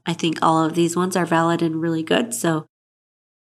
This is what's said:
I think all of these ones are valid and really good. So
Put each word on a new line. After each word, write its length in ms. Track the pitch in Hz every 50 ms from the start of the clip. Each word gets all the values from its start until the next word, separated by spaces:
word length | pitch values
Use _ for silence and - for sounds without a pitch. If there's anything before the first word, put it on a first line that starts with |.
| -
I 100 | - 170
think 240 | 170 - 165 156 -
all 220 | - 165 160 160 160
of 100 | 156 165
these 220 | 170 170 165 165
ones 200 | 175 180 185 190
are 80 | 190 170
valid 380 | 165 170 165 165 170 170 165
and 180 | 170 165 160 160
really 220 | 160 165 165 160
good. 320 | 160 - - - 233 233 -
So 320 | - - 170 160 156 156 _ _ _ _ _ _ _ _ _ _ _ _ _ _ _